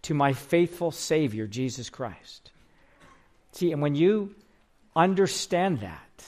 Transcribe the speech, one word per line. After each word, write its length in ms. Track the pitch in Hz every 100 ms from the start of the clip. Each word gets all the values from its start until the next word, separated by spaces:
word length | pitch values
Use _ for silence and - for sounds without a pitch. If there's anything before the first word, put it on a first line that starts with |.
to 120 | -
my 180 | 151 139
faithful 580 | 135 - 170 170 - 170
Savior, 560 | - - 156 143 107 110
Jesus 440 | 110 131 117 117
Christ. 600 | - 120 82 - - - _ _ _ _ _ - - _ _ _
See, 180 | - 175
and 100 | 147
when 140 | 147
you 400 | 143 175 214 202 - _ _ _ _ _ 160
understand 840 | 180 190 190 - - 175 190 147
that 440 | 98 80 - -